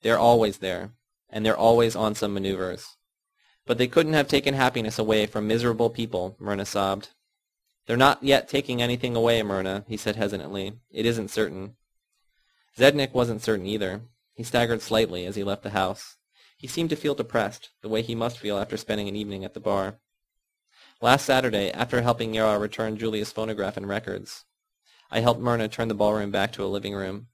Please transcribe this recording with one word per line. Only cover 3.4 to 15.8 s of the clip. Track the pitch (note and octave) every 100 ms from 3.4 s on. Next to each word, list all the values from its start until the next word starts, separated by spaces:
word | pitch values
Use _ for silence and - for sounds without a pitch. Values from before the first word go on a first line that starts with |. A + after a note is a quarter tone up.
| _ _ -
"But | A#2+
they | B2
couldn't | E3+ D#3
have | D#3 C#3+
taken | C#3 C#3
happiness | C3+ B2+ B2+ A2 -
away | G#2+ G#2+ G#2+
from | A2 G#2+
miserable | A2+ A#2+ A2+ A#2
people," | A#2 A2+ A2 F2+ G#2
Myrna | G2 G2+
sobbed. | G2 G#2 G2 G2 - _ _ _ _ _ _ _ _
"They're | A#2
not | C3+ -
yet | C#3 C3+ -
taking | C#3 C#3+ B2
anything | A#2+ B2 B2+
away, | A#2 A#2 A#2
Myrna," | G#2+ G2 F#2+ G2 G#2
he | A2
said | - G#2+
hesitantly. | G#2 G2+ - G2 F#2+ A#2 _
"It | -
isn't | A#2 A#2 G2+
certain." | - G#2 F2 F#2+ - _ _ _ _ _ _ _ _ _ -
Zednik | C3 D3 C3+
wasn't | B2 A#2+ A2+
certain | A2 G#2+ F#2
either. | G#2+ G2 G2 A#2+ _ _
He | -
staggered | A#2 B2 A#2 A2+
slightly | - A2 A2 F2+ F2+
as | G2+
he |
left | G2 G2
the | G2+
house. | G2+